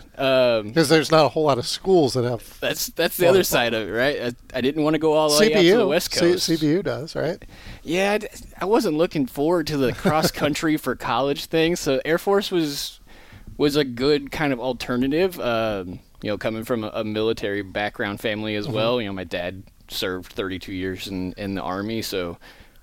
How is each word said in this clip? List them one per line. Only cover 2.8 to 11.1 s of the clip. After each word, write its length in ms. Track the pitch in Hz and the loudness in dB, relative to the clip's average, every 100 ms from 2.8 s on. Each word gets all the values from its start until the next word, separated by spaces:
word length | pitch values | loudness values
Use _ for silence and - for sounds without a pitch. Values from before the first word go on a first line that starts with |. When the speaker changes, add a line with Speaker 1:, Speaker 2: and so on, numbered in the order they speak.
| - | -6
Speaker 1:
that's 300 | - 165 - | -2 -2 4
the 80 | 175 | 4
Speaker 2:
water 60 | |
Speaker 1:
other 60 | 190 | 6
Speaker 2:
polo. 40 | |
Speaker 1:
side 300 | 175 147 120 | 4 2 2
of 160 | 113 101 | 0 -2
it, 20 | |
right? 300 | 110 131 131 120 120 - | 0 0 0 -4 -6 -10
I, 40 | 131 | -2
I 20 | |
didn't 220 | 127 151 | -2 2
wanna 140 | 151 156 | 2 2
go 140 | 160 | 2
all 180 | 151 156 | 4 4
the 120 | 147 | 4
way 60 | 156 | 4
out 100 | 208 | 6
to 20 | |
Speaker 2:
C 40 | |
B 40 | 170 | 6
U. 60 | 220 | 6
Speaker 1:
the 100 | 196 | 4
West 260 | 156 - | 2 0
Speaker 2:
C-, 60 | - | 0
Speaker 1:
Coast. 240 | 170 180 - | 2 2 0
Speaker 2:
C 100 | 160 | 0
B 120 | 151 | 2
U 160 | 165 | 0
does, 340 | 170 117 156 143 | 0 -6 -8 -6
right? 260 | 139 190 - - - - | -4 -6 -12 -18 -18 -16
Speaker 1:
Yeah, 300 | - 170 196 | -6 -2 0
I 40 | 208 | -2
d-, 80 | 220 - - - | -4 -14 -18 -8
I 20 | |
wasn't 320 | 180 226 220 151 | 0 2 2 2
looking 300 | 175 160 127 | 0 0 -4
forward 420 | - 147 175 151 | 0 0 0 0
to 80 | 151 | 0
the 160 | 127 | 0
cross 400 | 110 196 156 160 | 0 0 2 0
Speaker 2:
<laughs> 0 | |
Speaker 1:
country 460 | - 147 151 165 151 | 0 -2 0 0 0
for 180 | - 120 | -2 -4
college 520 | - | -2